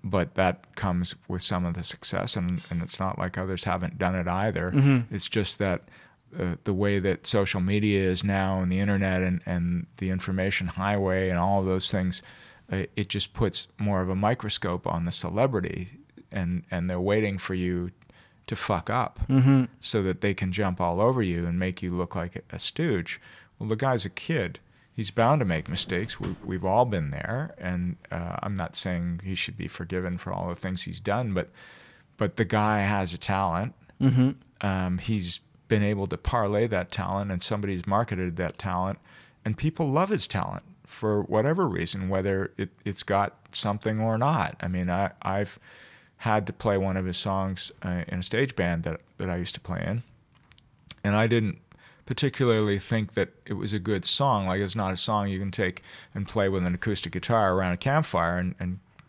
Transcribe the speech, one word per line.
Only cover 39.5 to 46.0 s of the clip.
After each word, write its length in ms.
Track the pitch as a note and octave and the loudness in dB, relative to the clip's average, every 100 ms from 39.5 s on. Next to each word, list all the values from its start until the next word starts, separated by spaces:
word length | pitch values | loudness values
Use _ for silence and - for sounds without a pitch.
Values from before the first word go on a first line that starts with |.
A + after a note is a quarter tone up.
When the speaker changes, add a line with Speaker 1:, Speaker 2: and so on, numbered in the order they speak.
| G#2 | -2
Speaker 1:
people 320 | D#3 D#3+ D3 | -2 0 0
love 220 | D3 F#3+ | 2 2
his 160 | F#3+ - | 0 0
talent 380 | F#2+ - - - - | -2 -4 -6 -14 -20
for 380 | - - A2 G#2 | -18 -4 0 2
whatever 440 | - G#2+ C3+ F3 D3+ | 2 2 4 2 0
reason, 440 | F2 F2 G2 F#2 | 0 -2 -4 0
whether 400 | F#2+ G2 F#2+ - - | 0 2 0 -2 -4
it, 100 | F#2 _ | -8 _
it's 200 | G#2 - | -8 -6
got 340 | - G2 G2+ - - | 0 2 2 -4 -8
something 480 | - G#2 G#2 A2 A2 | -2 -2 0 0 0
or 180 | A2+ A2 | 2 2
not. 380 | C#3 D3+ D#2+ - | 2 2 0 -2
I 80 | F2+ | -4
mean, 220 | F2+ F2+ | -2 0
I, 220 | F2+ F#2+ - | 0 0 -2
I've 360 | F#2+ G2 G2+ - - - - - | -4 -2 -2 -6 -20 -20 -20 -20